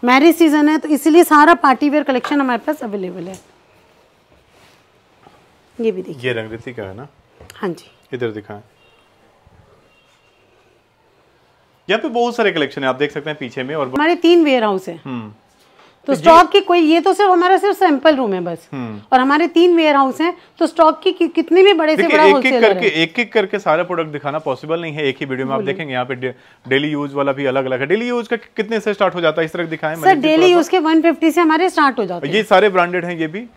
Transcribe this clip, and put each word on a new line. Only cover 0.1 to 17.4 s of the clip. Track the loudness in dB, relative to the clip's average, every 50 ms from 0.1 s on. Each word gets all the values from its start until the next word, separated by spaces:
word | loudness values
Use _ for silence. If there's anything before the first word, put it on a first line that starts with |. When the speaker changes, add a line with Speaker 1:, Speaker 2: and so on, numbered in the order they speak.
| 2 4 6 4 4
Speaker 1:
सीजन | 4 2 2 4 2 2 2
है, | 0 0
तो | -2 -2
इसीलिए | -2 0 2 4 6 6 6
सारा | 6 6 6 8 8 6
पार्टी | 4 4 2 2 2 0 0
वियर | 0 0 0
कलेक्शन | 0 -2 -2 -2 -2 -2 -2
हमारे | 0 0 -2 -4
पास | -4 -6 -8 -6 -8
अवेलेबल | -10 -8 -8 -8 -8 -10 -12 -14
है। | -14 -16 -18 _ _ _ _ _ _ _ _ _ _ _ _ _ _ _ _ _ _ _ _ _ _ _ _ _ _ _ _ _ _ _ _ _ _ _ _ _ -20 _ _ _ _ _ _ _ _ _ _
ये | -4 -4 -4
भी | -4 -8
देखिए। | -12 -14 -8 -6 -6 -4
Speaker 2:
ये |
रंगरीति | -4 -6 -10 -12 -14 -14 -14 -14
का | -12 -12
है | -14 -14
ना? | -16 -18 -20 _ _ _ _ _ _ -20 -20 -18
Speaker 1:
हाँ | -10 -10 -10
जी। | -10 -10 -14 _ _ _ _ _ -12
Speaker 2:
इधर | -8 -8 -8
दिखाएं। | -8 -10 -14 -14 -18 -18 -18 _ _ _ _ _ _ _ _ _ _ _ _ _ _ _ _ _ _ _ _ _ _ _ _ _ _ _ _ _ _ _ _ _ _ _ _ _ _ _ _ _ _ _ _ _ _ _ _ _ _ _ _ _ _ _ _ _ _ _ _ _ _ _ _ -4
यहाँ | -4 -2 -2
पे | -4
बहुत | -2 -2 -2 -2 -2
सारे | 0 -2 0 0
कलेक्शन | 0 -4 -4 -4 -4 -2
है, | -2
आप | -2
देख | -2 -2 -4 -4
सकते | -8 -10 -10
हैं | -10 -10
पीछे | -12 -12 -10 -10 -8
में। | -8 -6
और | -6 -6 -4
Speaker 1:
हमारे | -2 -2 0 0 0
तीन | 0 2 4 4 4 4
वेयर | 2 2 0 0
हाउस | 0 -2 -4 -6 -10
है। | -16 -14 -12
Speaker 2:
हम्म। | -12 -12 -10 -12 -14
Speaker 1:
तो | -18 _ _ _ _ _ _ _ _ _ _ _ _ _ _ -6 -6
Speaker 2:
तो |
ये | 0
Speaker 1:
स्टॉक | 4 6 8 8 6 6
की | 2 0
कोई, | 2 2 2 2
ये | 2 2 2 2
तो | 2 0 0
सिर्फ | 2 2 2
हमारा | 2 2